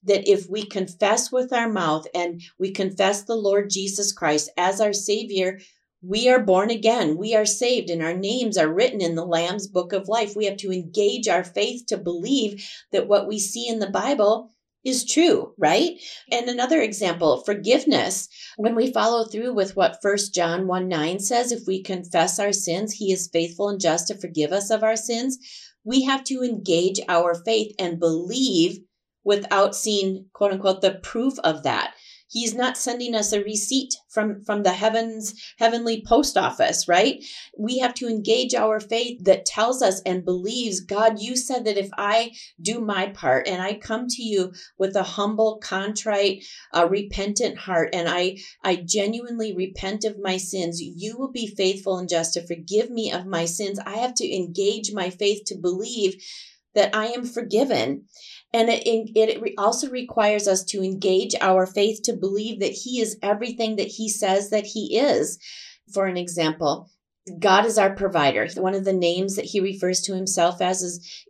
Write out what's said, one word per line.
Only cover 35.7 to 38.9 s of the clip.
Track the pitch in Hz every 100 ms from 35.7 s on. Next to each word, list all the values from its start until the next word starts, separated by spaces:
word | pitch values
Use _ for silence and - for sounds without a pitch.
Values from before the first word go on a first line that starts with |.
| 233 233 220
post | - 240 277 -
office, | 131 - 117 208 -
right? | 175 233 - - - - -
We | 214 254
have | 247 247
to | 240
engage | 220 208 240 254
our | 240 220 214
faith | 202